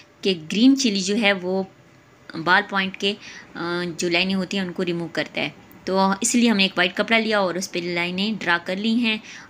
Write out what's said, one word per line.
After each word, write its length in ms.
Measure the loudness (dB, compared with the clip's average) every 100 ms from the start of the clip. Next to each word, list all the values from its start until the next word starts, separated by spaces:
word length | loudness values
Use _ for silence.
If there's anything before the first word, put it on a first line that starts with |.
| -20 _
कि 120 | -2
green 400 | -2 -2 4 6
chili 260 | 6 2 0
जो 140 | 0
है 180 | 2 2
वो 340 | 2 -2 -4 -4 -10 -20 -20 _ -20 -14 -4
ball 260 | 2 2 2
point 260 | -2 -4 -2
के, 140 | -4
अ, 60 | -4 -10 -18 -16 -8
जो 520 | -6 -4 -4 -4 0
लाइनें 260 | 2 2
होती 220 | 0 -2 -4
हैं 80 |
उनको 180 | -4 -4
remove 260 | -4 -4 -4
करता 320 | -4 -4 -4
है। 140 | -6 -8 -20 -12 -2
तो 280 | 2 2 2
इसलिए 260 | 0 4 4
हमने 160 | 4
एक 140 | 2 2
white 160 | 0 0
कपड़ा 220 | 2 2
लिया 220 | 2 0
और 180 | 0 -2
उस 80 | -6
पर 280 | -6 -4
लाइनें 420 | -2 -2 -2 -2 -2
ड्रा 220 | 0 0
कर 200 | 0 -2
ली 160 | 0
हैं, 260 | 2 0 -2 -6 -18